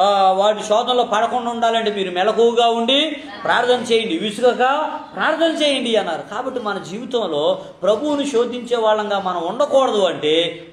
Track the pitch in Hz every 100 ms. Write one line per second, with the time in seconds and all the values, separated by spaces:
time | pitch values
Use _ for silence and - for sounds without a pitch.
0 | 196 202 190 190 208 214 - 214 247 247
1 | 233 208 233 247 233 233 226 226 214 208
2 | 185 180 202 208 233 226 233 233 233 277
3 | 311 294 - - 156 202 247 247 226 226
4 | 208 165 208 214 247 202 254 294 302 -
5 | - 185 240 311 330 294 294 269 233 220
6 | 180 156 - 208 262 254 214 190 156 208
7 | 247 240 190 147 165 - - - 185 220
8 | 302 285 247 226 233 247 233 240 220 214
9 | 208 202 190 180 165 233 285 269 254 214
10 | 180 143 151 165 170 - -